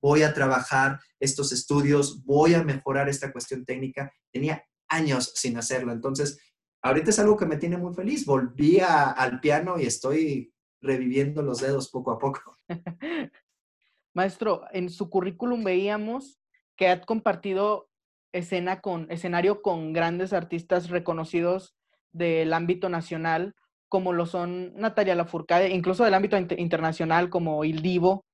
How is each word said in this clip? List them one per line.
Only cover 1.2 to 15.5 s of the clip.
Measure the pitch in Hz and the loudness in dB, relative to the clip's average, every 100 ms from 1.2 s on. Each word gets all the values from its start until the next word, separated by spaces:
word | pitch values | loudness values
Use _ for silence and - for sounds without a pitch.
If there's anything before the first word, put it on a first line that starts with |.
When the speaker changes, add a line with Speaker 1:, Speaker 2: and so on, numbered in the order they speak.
Speaker 1:
estos | 135 135 139 | -4 -2 -2
estudios, | 123 - 143 143 143 139 117 | -4 0 2 4 4 2 -4
voy | 127 143 160 | 0 4 6
a | 170 | 4
mejorar | 160 135 135 135 139 | 2 -2 -2 -2 -2
esta | 139 139 | -2 -6
cuestión | 131 - 127 | -10 -10 -10
técnica". | 123 127 135 135 139 _ _ | -8 -8 -8 -8 -12 _ _
Tenía | 123 147 151 _ _ _ | -4 -4 -4 _ _ _
años | 160 156 127 123 | -2 0 0 -2
sin | - 127 117 | -4 -4 -4
hacerlo. | 117 131 123 | -4 -4 -4
Entonces, | 113 135 135 143 - _ _ _ _ | -4 -4 -2 -4 -6 _ _ _ _
ahorita | 123 139 160 | 0 0 2
es | 214 | 4
algo | 208 208 | 4 4
que | 165 | 2
me | 151 | -2
tiene | 170 175 | -2 -4
muy | 175 | -4
feliz. | 175 196 302 | -6 -4 -4
Volví | - 135 123 123 147 185 | 0 0 0 2 6 6
a, | 185 156 135 | 6 4 2
al | 123 127 123 | 0 -2 0
piano | 147 147 175 175 | 0 2 0 -2
y | 123 | -2
estoy | - 131 156 160 135 113 _ _ _ | -2 -2 0 0 -2 -8 _ _ _
reviviendo | 131 131 127 135 139 151 | -2 0 0 0 0 -2
los | 143 117 | -4 -2
dedos | 131 139 135 | -2 -2 -4
poco | 131 127 | -8 -6
a | 113 | -2
poco. | 139 139 - _ _ | -4 -4 -14 _ _
Speaker 2:
<laughs> | 170 - 170 302 339 269 _ _ _ _ _ _ _ _ | -12 -10 -12 -8 -8 -8 _ _ _ _ _ _ _ _
Maestro, | - 190 - 214 185 - | -2 -2 -2 -2 -2 -4
en | 185 180 | -6 -6
su | 175 180 | -6 -2
currículum | 196 180 175 240 | -2 -2 -4 -4